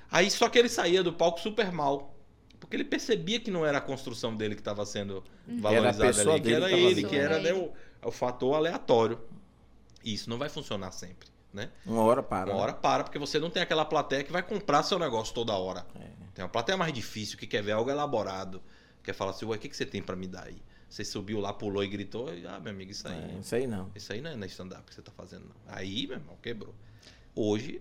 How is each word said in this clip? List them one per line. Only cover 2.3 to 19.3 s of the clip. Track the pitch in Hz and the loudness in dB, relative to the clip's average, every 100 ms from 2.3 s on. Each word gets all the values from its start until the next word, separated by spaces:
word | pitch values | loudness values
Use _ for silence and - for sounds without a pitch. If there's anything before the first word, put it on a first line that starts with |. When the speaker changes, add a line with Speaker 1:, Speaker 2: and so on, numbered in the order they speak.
| - - - | -20 -20 -20
Speaker 1:
porque | - - | -8 -6
ele | |
percebia | - 320 - 196 165 233 | -2 -2 0 0 0 -2
que | 226 | -2
não | 180 | 0
era | 151 139 | 2 2
a | |
construção | - 131 127 113 120 107 | 0 -4 -6 -4 -4 -2
dele | 107 101 | -2 -2
que | |
tava | 110 104 101 | -4 -4 -4
sendo | 107 101 95 - - - | -4 -6 -8 -10 -18 -8
Speaker 2:
Uhum. | 170 | 0
Speaker 1:
valorizada | 104 110 120 104 | 4 6 6 6
Speaker 3:
Era | - | 6
a | |
pessoa | - - | 6 6
Speaker 1:
ali, | 156 | 6
que | - | 4
Speaker 3:
dele | 156 | 4
Speaker 1:
era | 185 | 6
Speaker 3:
que | 180 | 6
tava | 185 | 8
Speaker 1:
ele, | 170 | 6
Speaker 3:
sendo. | 139 | 2
Speaker 1:
que | 143 | 2
era, | 147 | 2
Speaker 2:
Era | 160 | 2
Speaker 1:
né, | 165 | 2
Speaker 2:
ele. | 185 | 0
Speaker 1:
o, | 165 - - - 117 | -2 -8 -14 -8 -8
o | |
fator | - 123 123 127 | -2 -2 2 2
aleatório. | 156 160 - - 117 110 117 - - - - - - - - | 4 2 0 6 6 6 2 -6 -14 -18 -20 -20 -20 -20 -12
E | 113 | -6
isso | 101 117 | -6 -4
não | 120 | -4
vai | 147 | -4
funcionar | 151 - 104 90 | -6 -6 -6 -6
sempre, | - 90 - - _ - | -10 -14 -16 -20 _ -14
né? | 98 - - | -10 -10 -10
Speaker 3:
Uma | 98 113 | -2 4
hora | 110 131 | 6 6
para, | - 98 92 | 2 -2 0
Speaker 1:
Uma | 95 | 0
Speaker 3:
né? | |
Speaker 1:
hora | 110 | 0
para, | - 143 131 | 2 2 2
porque | - 147 | 0 -6
você | 143 151 | -2 -2
não | 170 | 0
tem | 180 | -2
aquela | 170 160 | 2 2
plateia | - 147 135 135 | 2 0 2 -2
que | 147 | 0
vai | 175 | -4
comprar | 180 208 - 147 | -2 -2 4 4
seu | - 190 | 4 0
negócio | 151 113 110 | 0 -2 -2
toda | 120 113 | -2 0
hora. | 98 92 90 - | 0 -2 -6 -10
Speaker 3:
É. | - - - - | -12 -14 -16 -16
Speaker 1:
Tem | - | -8
uma | 92 | -2
plateia | 117 120 190 | 0 0 0
mais | 165 | 0
difícil, | 123 - 110 104 - | -2 -6 -6 -8 -8
que | - | -2
quer | 113 | -2
ver | 104 | 2
algo | 110 123 | 2 2
elaborado, | 143 143 120 95 95 95 92 - - - - | 0 0 0 0 -4 -6 -10 -14 -20 -20 -10
quer | 98 | -8
falar | 95 98 | -4 -4